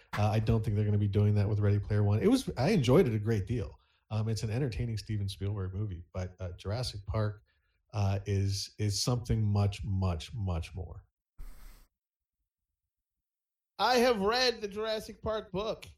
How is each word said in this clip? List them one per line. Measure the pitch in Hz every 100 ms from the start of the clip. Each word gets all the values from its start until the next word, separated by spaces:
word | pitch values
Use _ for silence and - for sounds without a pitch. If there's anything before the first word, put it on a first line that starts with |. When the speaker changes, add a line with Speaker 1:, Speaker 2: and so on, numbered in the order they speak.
| - -
Speaker 1:
Uh, | 107
I | 110
don't | 110 117
think | 110
they're | 104 104
gonna | 101
be | 101
doing | 104 104
that | 104 101
with | 104
Ready | 104 101
Player | - 104
One. | 104 107
It | 190
was, | 262 - -
I | 139
enjoyed | 214 120 131 131
it |
a | 110
great | 107 110 87
deal. | - - - _ _ -
Um, | 107 110
it's | 110
an | 113
entertaining | 113 139 101 120 107
Steven | - 107 98
Spielberg | - 98 104 92
movie, | 95 107 82 -
but, | 95 90 -
uh, | 90 87
Jurassic | 95 113 123 104 -
Park, | 107 107 104 _ _ _ _ _
uh, | 110 98 98
is, | 104 98 98 98 - -
is | 107 101
something | - 123 - 113
much, | 107 101 101 -
much, | - 95 92 82 -
much | 117 95 85 85
more. | 90 85 - - _ _ - - - - - - _ _ _ _ _ _ _ _ _ _ _ _ _ _ _ _ _ _ -
Speaker 2:
I | 220 254
have | 254 220
read | 196 240 254 233
the | 208
Jurassic | 202 220 220 214 208
Park | 220 214 -
book. | 180 220 180 -